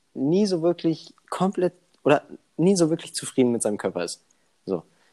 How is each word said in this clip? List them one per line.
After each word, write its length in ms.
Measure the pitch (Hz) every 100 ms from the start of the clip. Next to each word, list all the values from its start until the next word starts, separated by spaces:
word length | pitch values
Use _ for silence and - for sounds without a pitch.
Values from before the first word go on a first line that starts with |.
| _ -
nie 320 | 135 180 208
so 140 | 180
wirklich 500 | 170 170 165 156 - _ _
komplett 440 | - 190 202 180 - _ _
oder 200 | - 147 - - _ -
nie 180 | 170 196
so 140 | 160
wirklich 240 | 165 -
zufrieden 380 | - - - 123
mit 100 | 117
seinem 160 | 110 104
Körper 260 | 98 90
ist. 180 | 85 - _ _ _ _ -
So. 180 | 90 - _ _